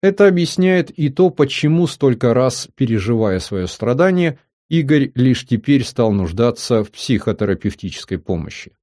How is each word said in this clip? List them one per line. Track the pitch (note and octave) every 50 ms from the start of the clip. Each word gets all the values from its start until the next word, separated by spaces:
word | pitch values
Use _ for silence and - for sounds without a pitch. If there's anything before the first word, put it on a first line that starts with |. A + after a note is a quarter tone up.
Это | - G3 G3 - G3+ G3+
объясняет | F#3 F3 E3+ D3+ - - F#3 F#3 F#3 F3+ E3 -
и | - - D3 C#3+
то, | C3+ C#3 F#3 F#3
почему, | F3+ - D3+ C3+ - - - D3+ D#3 E3+ F3 D#3
столько | - - - C3+ B2 A2 A#2 A#2+ A#2
раз | A#2+ B2+ C3 A#2+ - - - _
переживая | _ C3+ A#2 A2+ G#2+ F#2 G#2+ A#2+ A2+ A2 G#2 F#2+ F#2
своё | F2 - G2+ F#2+ F2+ F2+
страдание, | - - - A2 B2 C3 F3 F#3+ F#3 F3+ F3 E3 C#3+ _ _ _ _ _ _ _
Игорь | D#3 E3 D#3 C3+ D#3 D3 C#3 - _
лишь | B2+ B2+ B2+ B2+ - - _
теперь | B2 A2+ - - C#3+ C#3 A#2+
стал | - - - A#2+ A2
нуждаться | G#2 G2+ F#2+ E2 E2 G2+ A#2 A#2+ A#2 - - - B2 A2 G#2
в | G#2
психотерапевтической | _ - - - B2 G2+ - - G#2 - G#2+ G2+ G2 F#2 - G#2 - _ - F#2 - - - - F#2+ E2+
помощи. | - - F#2+ E2 D2+ C#2 - - - - _ _